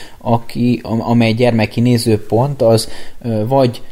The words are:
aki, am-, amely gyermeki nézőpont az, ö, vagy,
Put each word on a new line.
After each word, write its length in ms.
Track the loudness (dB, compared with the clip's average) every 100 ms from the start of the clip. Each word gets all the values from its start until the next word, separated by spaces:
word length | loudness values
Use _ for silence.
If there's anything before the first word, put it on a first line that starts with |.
| -12 -8
aki, 600 | -2 -2 -2 -2 0 0
am-, 180 | -2 -4
amely 320 | 2 2 2
gyermeki 460 | 2 2 2 0 0
nézőpont 800 | 2 2 2 0 0 0 0 0
az, 280 | 4 4 0 -6 -6 -6
ö, 260 | -4 -4 0
vagy, 340 | 2 2 -2 -10